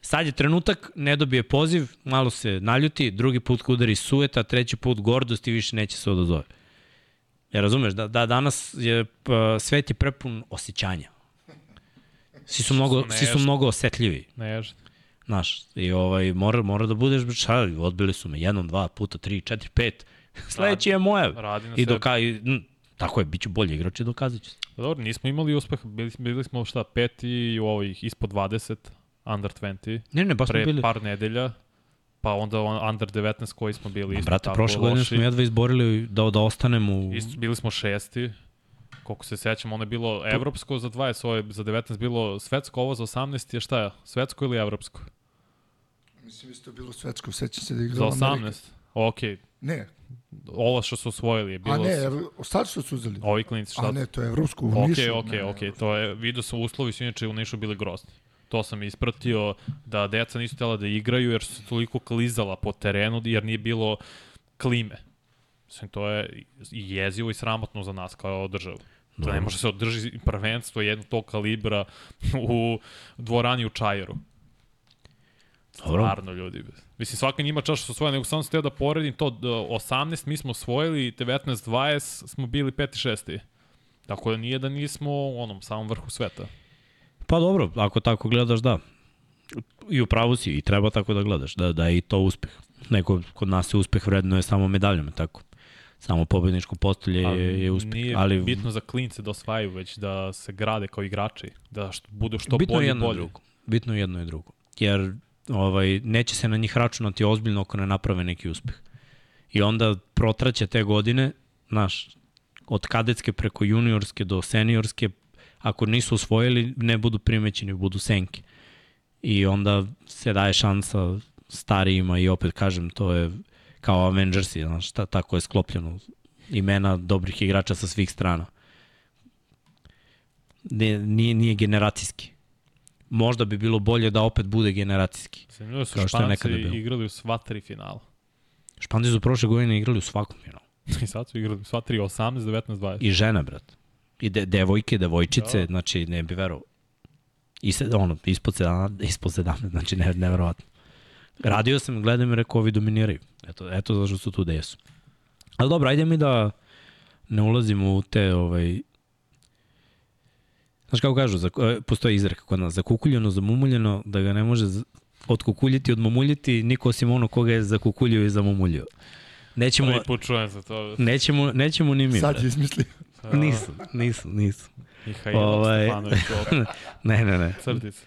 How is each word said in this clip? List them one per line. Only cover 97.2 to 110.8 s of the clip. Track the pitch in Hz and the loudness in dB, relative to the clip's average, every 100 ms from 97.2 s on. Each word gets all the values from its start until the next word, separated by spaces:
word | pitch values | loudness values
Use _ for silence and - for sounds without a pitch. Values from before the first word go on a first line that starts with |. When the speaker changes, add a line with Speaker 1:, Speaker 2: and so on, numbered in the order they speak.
Speaker 2:
Ali | 90 90 | 0 0
Speaker 1:
je, | 90 95 | 0 0
je | 92 | 0
uspeh, | 95 107 | -2 -4
Speaker 2:
nije | 110 123 113 | -6 -2 0
Speaker 1:
ali | 98 98 | 2 2
Speaker 2:
bitno | 90 120 113 | 0 -2 -4
za | 110 | -6
klince | - 127 127 - | -6 -6 -6 -8
da | 107 | -10
osvajaju, | 104 - 110 104 | -10 -6 -4 -4
već | 92 92 - | -8 -12 -8
da | 101 95 95 | -6 -4 -6
se | 92 - | -8 -14
grade | 98 107 110 98 | -6 -4 -2 -4
kao | - | -6
igrači, | 98 98 104 - - - - | -6 -4 -4 -6 -18 -20 -16
da | 107 98 | -10 -8
što, | - _ | -10 _
budu | 104 110 110 | -6 -4 -4
što | - 123 | 0 2
Speaker 1:
Bitno | 180 | 4
je | - | 2
Speaker 2:
bolji | 143 | 2
i | |
Speaker 1:
jedno | 127 | 2
i | 117 | 0
Speaker 2:
bolji. | 101 | -2
Speaker 1:
drugo. | 85 - _ _ - | -6 -10 _ _ -2
Bitno | 113 120 | -2 0
je | 107 | -2
jedno | 95 90 | -2 -4
i | 85 | -6
drugo. | 80 - _ _ - | -8 -12 _ _ 0
Jer, | 107 101 95 101 _ _ - | 2 2 0 -4 _ _ -6
ovaj, | 110 98 95 95 95 | 0 2 4 2 2
neće | 120 113 117 | 2 0 0
se | - 117 | -2 0
na | 107 | 0
njih | 113 - | 0 2
računati | 117 - 110 92 | 2 0 -4 2
ozbiljno | 107 110 110 101 | 2 2 2 0
ako | 95 101 | -2 -4
ne | 98 | -2
naprave | 95 - 90 | 0 0 0
neki | 90 87 87 | -2 -4 -6
uspeh. | 82 117 - - - - - _ _ _ | -8 -8 -10 -14 -20 -20 -20 _ _ _
I | - | 2
onda | 104 113 110 98 _ | 2 4 2 0 _
protraće | - 110 107 127 120 101 | 0 2 2 0 0 0
te | 117 | 0